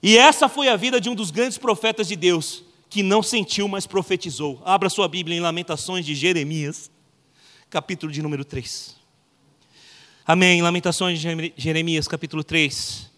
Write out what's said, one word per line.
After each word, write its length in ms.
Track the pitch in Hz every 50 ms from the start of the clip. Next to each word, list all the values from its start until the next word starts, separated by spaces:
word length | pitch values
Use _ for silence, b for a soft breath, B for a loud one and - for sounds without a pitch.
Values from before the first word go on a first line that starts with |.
E 160 | - 190 220
essa 320 | 226 254 302 302 - 302 262
foi 200 | - 285 285 262
a 80 | 233
vida 240 | 196 180 254 247 247
de 100 | 185 226
um 60 | 247
dos 160 | 202 220 175 147
grandes 260 | 190 240 262 220 -
profetas 480 | - 247 220 - - 220 220 220 214
de 80 | 165 202
Deus, 480 | 170 156 180 175 165 151 - - - - _ _ _ _ _
que 140 | - 202 202
não 180 | 190 196 220
sentiu, 460 | 214 - - 233 196 - - - 202
mas 180 | 202 196 196 185
profetizou. 800 | - - 196 180 - 185 180 - 180 135 120 151 147 135 123 -
Abra 240 | 180 185 196 196 190
sua 200 | - - 196 175
Bíblia 280 | 151 185 175 160 170
em 40 | 170
Lamentações 640 | 175 170 165 170 175 - 160 147 - - 185 185 170
de 80 | 147 151
Jeremias, 800 | 139 139 180 185 170 143 143 160 160 147 143 - - - - _ _ _ _ _ _ _ b b b b b b b b b
capítulo 440 | - 156 151 - 185 160 - 156 147
de 100 | 143 156
número 220 | 151 151 139 139
três. 500 | 139 - 135 117 - - - - - - _ _ _ _ _ _ _ _ _ _ _ _ _ b b b b b b b b b b b b b
Amém. 380 | - 160 180 185 180 180 170 170
Lamentações 560 | 170 170 180 170 180 165 - 190 180 175 160
de 60 | 151
Jere-, 300 | 170 165 160 160 170 -
Jeremias, 500 | - 123 160 160 160 165 170 165 156 147
capítulo 380 | - - 151 - 151 - 156 147
três. 640 | - 156 165 156 139 127 - - - - - - - _